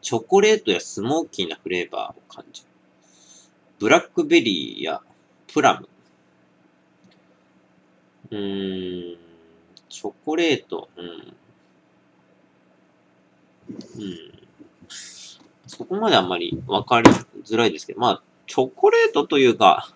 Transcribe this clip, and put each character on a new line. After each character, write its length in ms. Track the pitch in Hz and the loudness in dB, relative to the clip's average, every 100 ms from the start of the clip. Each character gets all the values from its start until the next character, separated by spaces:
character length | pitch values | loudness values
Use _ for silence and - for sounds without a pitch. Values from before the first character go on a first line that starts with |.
| - | -4
チ 60 | |
ョ 100 | 120 | -6
コ 160 | - 190 | 2 4
レ 140 | 208 | 4
ー 80 | 220 | 2
ト 80 | - | 2
や 100 | 87 | -2
ス 220 | - - | -2 -8
モ 240 | 107 156 160 | -4 -2 -4
ー 20 | |
キ 160 | - | -8
ー 60 | 87 | -8
な 60 | 80 | -8
フ 60 | - | -6
レ 140 | 90 | -6
ー 80 | 85 | -6
バ 240 | - - - | -8 -10 -14
ー 20 | |
を 40 | _ | _
感 80 | - - | -20 -20
じ 120 | - | -20
る。 60 | _ _ _ _ _ _ _ - _ _ _ _ | _ _ _ _ _ _ _ -20 _ _ _ _
ブ 120 | 104 | 2
ラ 80 | 160 | 2
ッ 100 | - | 0
ク 160 | - | -4
ベ 160 | 151 165 | 2 2
リ 380 | 113 90 60 50 | 2 -2 -6 -8
ー 40 | |
や 180 | 73 76 _ _ _ _ - | -8 -8 _ _ _ _ -6
プ 80 | - | 2
ラ 180 | 139 - | 2 2
ム。 80 | - _ _ _ _ _ _ _ _ _ _ _ _ _ _ _ _ _ _ _ _ _ _ _ - | -6 _ _ _ _ _ _ _ _ _ _ _ _ _ _ _ _ _ _ _ _ _ _ _ -14
う 40 | |
ー 840 | 104 101 98 98 92 90 90 87 85 | -8 -6 -6 -6 -6 -8 -10 -12 -16
ん、 20 | 85 82 _ _ _ - _ | _ _ _ _ _ -20 _
チ 100 | - | -14
ョ 140 | 104 - | -14 -12
コ 100 | - | -6
レ 200 | 156 170 | -2 0
ー 100 | 135 | 0
ト、 240 | - 87 - - | -4 -14 -14 -18
う 60 | |
ん。 340 | 87 82 - - _ _ _ _ _ _ _ _ _ _ _ _ _ _ _ _ _ _ _ _ _ _ - - - - | -16 -16 -20 -20 _ _ _ _ _ _ _ _ _ _ _ _ _ _ _ _ _ _ _ _ _ _ -18 -18 -16 -12
う 40 | 101 | -12
ん。 100 | 85 82 - _ _ - _ - - - - - - _ _ - | -12 -16 -20 _ _ -20 _ -20 -20 -18 -20 -20 -20 _ _ -20
そ 180 | - | -16
こ 120 | - 190 | -8 -2
ま 120 | 220 | 2
で 80 | 127 | 2
あ 40 | |
ん 80 | 92 | 2
ま 80 | 87 | -4
り 200 | 85 - - | -6 -8 -4
わ 200 | 98 - | -4 0
か 160 | 120 | 6
り 80 | 113 - - - | 6 4 -2 -20
づ 140 | - 113 | -6 0
ら 80 | 113 | 0
い 60 | |
で 60 | 78 | 0
す 80 | - | -12
け 60 | |
ど、 80 | 92 | -2
ま 80 | 117 | -2
あ、 140 | 98 _ _ - | -2 _ _ -8
チ 80 | |
ョ 180 | - 131 | -4 -4
コ 140 | - 415 | 2 2
レ 200 | 466 453 | 4 2
ー 20 | |
ト 140 | - 143 | 0 0
と 120 | 147 | 4
い 80 | 131 | 4
う 100 | 113 | 6
か 340 | 98 - - | 6 6 -2